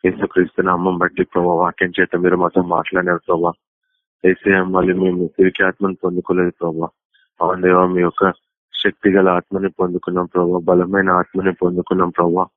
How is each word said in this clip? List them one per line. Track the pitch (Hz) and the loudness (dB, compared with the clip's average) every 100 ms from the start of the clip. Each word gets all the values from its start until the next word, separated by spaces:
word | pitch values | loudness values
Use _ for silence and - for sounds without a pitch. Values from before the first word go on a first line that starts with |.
| 92 | -2
యేసుక్రీస్తు | - - 92 87 - | -2 -2 0 0 -2
నామం | 92 90 92 90 | -2 0 0 0
బట్టి | 90 - | -2 -2
ప్రభా, | 90 90 87 | -4 0 0
వాక్యం | 85 87 - 90 87 | 2 0 -2 -4 -2
చేత | 90 87 | -2 0
మీరు | 90 90 | 0 2
మాతో | 87 92 | 0 0
మాట్లాడినారు | 87 85 80 95 90 87 - | 0 -2 -2 -2 -2 -4 -2
ప్రభా. | 85 85 - _ _ _ _ _ _ 92 | 0 0 -4 _ _ _ _ _ _ 0
యేసయ్యా, | 92 101 95 | 0 0 0
మళ్ళీ | 92 92 90 | 2 0 0
మేము | 92 92 90 85 | 0 0 0 -4
తిరిగి | - 92 - 95 | 2 0 2 -2
ఆత్మను | - 98 92 | 0 -4 -2
పొందుకోలేదు | 90 90 - 90 90 | -4 -4 -2 0 0
ప్రభా. | - 85 80 82 _ _ _ _ _ | -2 -6 -4 -8 _ _ _ _ _
అవును | 85 92 | -2 0
దేవా, | 90 90 92 | 2 4 4
మీ | 90 | 2
యొక్క | 87 - 95 - _ _ _ | 0 0 -2 -2 _ _ _
శక్తి | - 101 - 104 | -4 -4 0 2
గల | 95 95 | 4 4
ఆత్మని | 90 - 98 95 | 2 -2 -6 -6
పొందుకున్నాం | - 92 87 - 90 87 | -4 -4 -4 -4 -4 -2
ప్రభా, | 90 87 90 | -2 0 0
బలమైన | 82 90 90 98 92 | 2 2 2 0 2
ఆత్మని | 90 90 95 95 | 0 0 -2 -4
పొందుకున్నాం | 87 90 90 - 92 87 | -2 -2 -2 -2 -2 -2
ప్రభా. | 85 87 87 90 | 0 0 0 -2